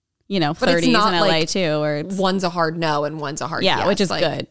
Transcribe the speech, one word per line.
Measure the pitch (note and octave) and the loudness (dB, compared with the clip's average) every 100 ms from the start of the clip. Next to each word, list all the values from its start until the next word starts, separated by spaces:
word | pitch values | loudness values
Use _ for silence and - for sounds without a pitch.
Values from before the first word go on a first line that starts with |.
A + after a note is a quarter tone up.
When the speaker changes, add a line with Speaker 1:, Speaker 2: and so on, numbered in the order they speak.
| _ _ _ | _ _ _
Speaker 1:
you | G3 | -2
know, | D3+ | 0
Speaker 2:
But | E3 B3+ | 0 0
it's | F3 | 2
Speaker 1:
thirties | G#3 | 4
Speaker 2:
not, | A#3 G#3+ | 4 4
Speaker 1:
in | F3 | 2
L | G3 | 2
A | |
Speaker 2:
like, | D#3+ D#3+ | 2 0
Speaker 1:
too, | G3+ F3 D3+ | 0 0 0
where | D3+ D3 | -2 -2
it's | D#3+ F#3+ | -4 -2
Speaker 2:
one's | F#3+ F#3+ | 0 0
a | F3+ | -2
hard | F3 D#3+ E3 | -2 -2 0
no | E3 D3+ | -2 0
and | D3 D#3 | -2 -4
one's | C#3+ D3 | -8 -6
a | B2+ | -6
hard | E3 | -2
Speaker 1:
Yeah, | F#3 C#3 | 0 2
Speaker 2:
yes. | G#2 | 0
Speaker 1:
which | G3+ | 0
is | F#3+ | 0
Speaker 2:
Like, | - | 0
Speaker 1:
good. | D#3+ C3+ - | -2 -2 -8